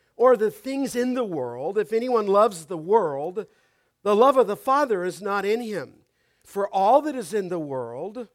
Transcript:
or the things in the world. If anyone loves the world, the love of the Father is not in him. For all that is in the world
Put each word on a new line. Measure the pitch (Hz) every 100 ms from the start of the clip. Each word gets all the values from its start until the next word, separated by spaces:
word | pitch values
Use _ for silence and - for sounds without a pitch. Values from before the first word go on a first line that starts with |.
| _ -
or | 247 240
the | 214
things | 208 262 269 269 247
in | 254 254
the | 226
world. | 160 123 120 147 202
If | 208
anyone | 226 254 240 202
loves | 202 226 180 156
the | 175
world, | 160 220 175 139 156 190 185 _ _ _ _ _
the | 202 208
love | 262 262
of | 202
the | 202
Father | - 277 285 196
is | 185 151
not | 196 202
in | 196 226
him. | 226 196 135 - _ _ _ _ _
For | 196 196
all | 196 190 269
that | 302 262
is | 170
in | 208 185
the | 175
world | 147 131 117 120 180 220 220